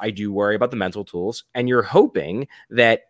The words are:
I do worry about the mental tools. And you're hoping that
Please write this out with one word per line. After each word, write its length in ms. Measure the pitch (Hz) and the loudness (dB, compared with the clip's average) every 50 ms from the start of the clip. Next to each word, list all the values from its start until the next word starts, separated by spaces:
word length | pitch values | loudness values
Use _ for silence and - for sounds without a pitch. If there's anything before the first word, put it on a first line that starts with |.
I 100 | 104 110 | -8 -8
do 180 | 101 95 104 104 | -6 -6 -6 -4
worry 260 | 98 98 101 101 107 | -2 0 0 0 2
about 160 | 101 - - | 0 -2 -2
the 40 | 131 | -2
mental 300 | 113 95 92 90 104 98 | -4 -4 -4 -4 -8 -10
tools. 400 | - - 87 90 104 120 - - _ - | -8 -8 -6 -6 -6 -8 -10 -14 _ -6
And 140 | 127 123 123 | -4 -2 0
you're 120 | 123 120 | 2 0
hoping 680 | 110 - - 180 254 254 - 90 71 78 90 117 143 - - - _ _ | 0 4 4 4 4 4 2 -4 -4 -4 -6 -8 -8 -10 -14 -20 _ _
that 340 | 110 120 120 113 113 - - _ | 2 4 6 6 4 2 0 _